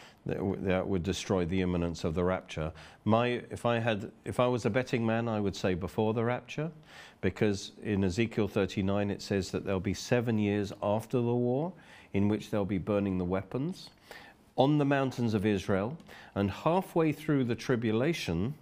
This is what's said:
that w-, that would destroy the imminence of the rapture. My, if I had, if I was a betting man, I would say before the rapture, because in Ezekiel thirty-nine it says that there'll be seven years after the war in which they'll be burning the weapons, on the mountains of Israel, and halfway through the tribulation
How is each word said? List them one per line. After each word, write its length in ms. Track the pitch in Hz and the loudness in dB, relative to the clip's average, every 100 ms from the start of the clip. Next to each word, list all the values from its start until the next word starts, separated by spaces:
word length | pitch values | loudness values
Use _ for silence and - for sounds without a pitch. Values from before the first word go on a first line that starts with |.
| - - - | -20 -12 -6
that 100 | - | -2
w-, 200 | 98 95 | -2 0
that 240 | 95 92 - | 0 0 2
would 160 | 98 | -2
destroy 440 | 87 87 - 95 87 | -2 -4 0 0 2
the 160 | 95 | 0
imminence 420 | 90 90 85 82 | 0 0 -2 -2
of 100 | 90 | -4
the 100 | 82 | 0
rapture. 480 | 90 92 - - 80 - - - - | 0 0 -4 -8 -8 -8 -18 -6 2
My, 360 | 113 123 120 - | 2 2 -2 -6
if 160 | - 120 | -4 0
I 140 | 117 | 2
had, 320 | 117 104 - - | 2 -2 -4 -12
if 160 | - 107 | -6 0
I 60 | 123 | 2
was 200 | 123 120 | 2 0
a 40 | |
betting 340 | 113 123 123 | 0 0 0
man, 240 | 113 113 117 | 0 0 0
I 120 | 107 | 0
would 160 | 101 92 | -2 0
say 180 | 104 | 0
before 400 | 87 90 - 110 | 0 -2 0 0
the 100 | 113 | 2
rapture, 460 | 113 123 - - 156 - - - - - | 0 -2 -6 -8 -8 -8 -18 -20 -20 -4
because 500 | 98 - 107 98 - - | -2 2 2 0 -6 -10
in 220 | - 101 | -2 2
Ezekiel 440 | 98 87 113 - 104 | 2 2 0 0 0
thirty-nine 600 | - 95 - 95 101 101 | 2 0 0 0 0 0
it 140 | 98 | -4
says 260 | - 101 92 | -2 -2 -2
that 160 | 98 - | -4 -2
there'll 140 | 98 | -2
be 160 | 98 87 | -2 -2
seven 420 | - 123 120 107 | 0 0 2 2
years 340 | 104 104 101 - | 2 0 -2 -2
after 340 | 104 107 - 127 | 0 0 0 -2
the 160 | 120 120 | 0 0
war 380 | 120 127 170 - - - - | 0 0 -4 -8 -18 -20 -4
in 140 | 101 101 | 0 2
which 240 | 107 - | 2 -2
they'll 140 | 107 98 | -2 0
be 120 | 98 | -2
burning 400 | 85 104 101 92 | 0 0 0 0
the 80 | 90 | 0
weapons, 640 | 95 - 123 151 190 - - - - - - - - | -2 -2 -4 -4 -6 -14 -20 -20 -20 -20 -20 -4 4
on 200 | 135 151 | 6 6
the 80 | 139 | 4
mountains 480 | 139 135 123 117 | 2 0 0 2
of 120 | 104 104 | 2 2
Israel, 520 | 98 90 95 104 165 - - - - | 2 2 0 0 -6 -14 -20 -8 0
and 140 | 101 | 0
halfway 640 | - 156 175 185 175 160 | 0 2 2 2 2 2
through 320 | 139 - 143 | 0 0 2
the 120 | 120 117 | 2 -2
tribulation 960 | - 123 117 110 143 160 - 82 107 151 | 0 0 2 2 0 -2 -2 0 -2 -4